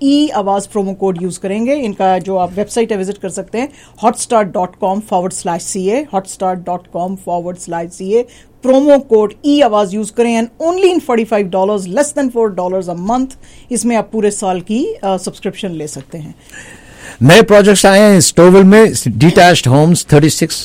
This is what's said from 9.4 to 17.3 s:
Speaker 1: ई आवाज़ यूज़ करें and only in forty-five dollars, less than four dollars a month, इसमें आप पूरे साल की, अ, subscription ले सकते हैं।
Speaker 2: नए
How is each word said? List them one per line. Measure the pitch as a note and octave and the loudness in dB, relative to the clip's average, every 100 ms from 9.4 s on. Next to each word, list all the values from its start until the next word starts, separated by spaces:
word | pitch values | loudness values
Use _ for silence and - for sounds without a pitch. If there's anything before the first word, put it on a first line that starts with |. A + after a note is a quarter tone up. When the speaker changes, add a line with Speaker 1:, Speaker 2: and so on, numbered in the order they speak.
| D4 | -2
Speaker 1:
ई | D4 | 2
आवाज़ | B3+ G#3 G3+ | 2 0 -2
यूज़ | G#3 G#3+ | -4 -6
करें | - A#3 A#3 | -4 -2 -2
and | A#3 - D#4+ | -4 -6 -4
only | F4+ F#4+ | 0 0
in | F4 - | 0 -2
forty-five | A#3 A3+ G#3+ F#3+ | -2 -2 -2 -2
dollars, | F#3+ F#3+ G#3 F#3+ | -2 -2 -2 -4
less | G3+ D4 - | -4 -4 -4
than | C4+ A#3 | -4 -2
four | A3 F#3 | -2 -4
dollars | F3+ F#3+ F3 E3+ | -6 -6 -6 -8
a | F#3+ | -4
month, | B3 C4 - - - - | -4 -4 -10 -20 -20 -8
इसमें | A#3+ A#3 A3+ | -6 -2 -2
आप | - | -4
पूरे | A3 G#3 | -4 -4
साल | G3+ F#3+ F#3 | -2 -4 -6
की, | - A3 F#4+ | -4 -4 -4
अ, | A4 G3 F#3 | -6 -4 -4
subscription | F#3 - G3+ F3 G3 | -6 -10 -12 -10 -10
ले | D#3+ D3 | -10 -12
सकते | F#3 D#3+ E3+ | -14 -16 -16
हैं। | D3+ E3+ _ - - - - - - - | -16 -18 _ -20 -20 -20 -20 -20 -20 0
Speaker 2:
नए | B2 | 4